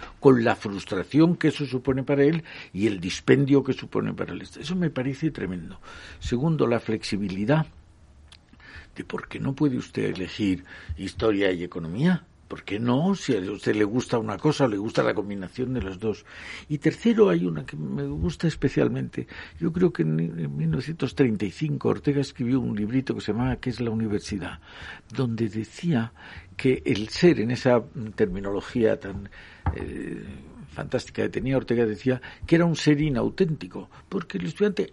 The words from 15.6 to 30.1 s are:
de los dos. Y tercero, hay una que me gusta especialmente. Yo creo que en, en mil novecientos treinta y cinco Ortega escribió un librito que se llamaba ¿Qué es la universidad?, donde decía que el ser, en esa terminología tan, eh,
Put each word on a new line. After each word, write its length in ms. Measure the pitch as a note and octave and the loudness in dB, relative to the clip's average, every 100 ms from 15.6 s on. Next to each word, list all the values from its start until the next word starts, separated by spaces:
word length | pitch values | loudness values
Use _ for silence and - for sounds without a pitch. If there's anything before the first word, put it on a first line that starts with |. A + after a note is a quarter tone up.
| B2+ | -4
de 80 | B2+ | -4
los 160 | G2 F2+ | -4 -4
dos. 280 | A2 G2+ - - - - - | -4 -4 -8 -18 -16 -16 -8
Y 120 | D3 | 0
tercero, 500 | D#3+ D#3+ A3+ A3 G3 | 0 2 2 6 6
hay 160 | E3+ B2 | 6 0
una 200 | D#3 C3 | -4 -8
que 120 | D3 | -8
me 260 | D2+ C#3+ | -6 -6
gusta 420 | C#3 D3 E3+ - E3 | -6 -2 -4 0 -2
especialmente. 760 | - C#3 - B2+ B2+ B2 - B2 - - - | 0 0 2 2 0 -6 -8 -10 -12 -18 -4
Yo 140 | E3+ | -4
creo 220 | E3+ F3+ | 2 2
que 80 | - | 2
en, 180 | D#3 D#3 | 0 0
en 380 | E3 E3 D3 C#3+ | -2 -4 -6 -2
mil 120 | D#3 | 0
novecientos 460 | D#3 - E3 C3+ - | -2 -4 -4 -6 2
treinta 300 | C3 G#2+ G2+ | 2 4 -4
y 60 | |
cinco 360 | - D#3 C3+ A#2 | -4 -4 0 0
Ortega 320 | G2+ - C#3+ | 0 0 0
escribió 400 | C3+ - A#2+ C3 | -2 -4 0 0
un 160 | A#2+ G#2+ | 0 -2
librito 400 | G#2+ C3 B2+ A2+ | -2 -2 -2 -4
que 60 | |
se 100 | - | -2
llamaba 240 | G#2+ B2+ A#2+ | -2 0 -2
¿Qué 140 | C3 | -4
es 100 | A#2 | -4
la 120 | A#2 | -2
universidad?, 680 | A2 A2 G2+ - G2+ - D#2+ - - - - - - | -2 0 -2 -2 -6 -6 -12 -18 -18 -16 -16 -12 -4
donde 320 | B2+ A2+ A2+ | -2 0 -2
decía 640 | G#2+ G#2+ - F3 C3 A#2 - - - - - | -2 -8 -6 0 0 0 -8 -18 -18 -18 0
que 260 | C3 C3 - | 2 2 2
el 220 | G2+ A2 | 0 0
ser, 320 | - F3+ B2 | 6 6 6
en 120 | A2 | 2
esa 300 | B2 B2+ A#2+ A2 D3 A2 - | 2 4 4 4 -8 -10 0
terminología 840 | G#2+ F#2 G2 G2+ - B2 A2 - | 0 0 -4 -4 -4 2 2 2
tan, 300 | G3 G3 G3+ - - - - | -4 -10 -10 -16 -20 -6 -4
eh, 480 | - - - - | -4 -6 -8 -8